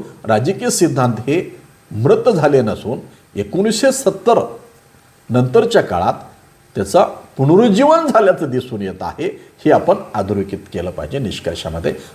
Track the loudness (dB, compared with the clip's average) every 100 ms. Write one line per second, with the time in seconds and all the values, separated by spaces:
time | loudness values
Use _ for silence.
0 | -8 -10 0 0 0 -2 -4 2 2 2
1 | 0 0 -2 -4 -4 -14 -20 _ -12 -2
2 | 2 2 2 2 4 2 2 -4 -8 -10
3 | -12 -20 _ -10 -4 -2 -2 2 0 2
4 | -2 0 2 2 0 -8 -20 _ _ _
5 | _ _ -2 0 2 2 4 2 2 0
6 | -2 -4 -10 -20 _ _ _ -6 0 2
7 | 2 -4 -12 -2 4 6 6 4 4 4
8 | 2 4 4 2 -2 -4 -6 -8 -8 -8
9 | -10 -6 -8 -8 -18 _ 2 4 4 0
10 | -2 -6 -2 -2 -4 -8 -10 -8 -8 -8
11 | -8 -6 -6 -6 -8 -8 -8 -6 -6 -6
12 | -12